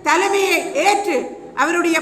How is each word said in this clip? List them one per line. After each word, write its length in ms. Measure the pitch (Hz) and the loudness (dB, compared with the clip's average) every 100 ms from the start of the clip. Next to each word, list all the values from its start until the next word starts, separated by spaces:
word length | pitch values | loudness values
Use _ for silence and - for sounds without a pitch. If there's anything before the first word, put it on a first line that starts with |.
தலைமையை 680 | 330 330 392 392 381 330 - | 2 2 2 0 2 0 -2
ஏற்று 440 | 247 381 403 403 277 254 - - - | 0 2 2 0 -2 -4 -12 -14 -4
அவருடைய 440 | 294 349 339 320 | 0 0 0 0